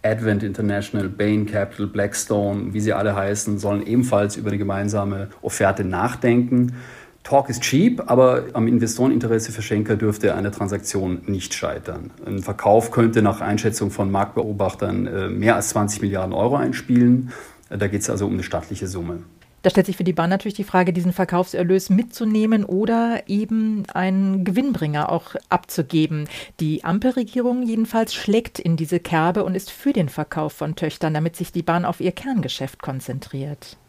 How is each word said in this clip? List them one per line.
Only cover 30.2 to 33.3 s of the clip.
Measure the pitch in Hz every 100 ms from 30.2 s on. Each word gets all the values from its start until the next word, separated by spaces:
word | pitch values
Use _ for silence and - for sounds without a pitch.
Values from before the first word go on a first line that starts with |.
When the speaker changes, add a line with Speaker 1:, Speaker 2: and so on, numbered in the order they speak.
| 151 - 151
Speaker 2:
von | - 151 156
Töchtern, | 160 - 160
damit | 151 165
sich | - 175
die | 175
Bahn | 170 170
auf | 175 165
ihr | 147
Kerngeschäft | - 269 240 135 - 135 -
konzentriert. | - 131 - 135 -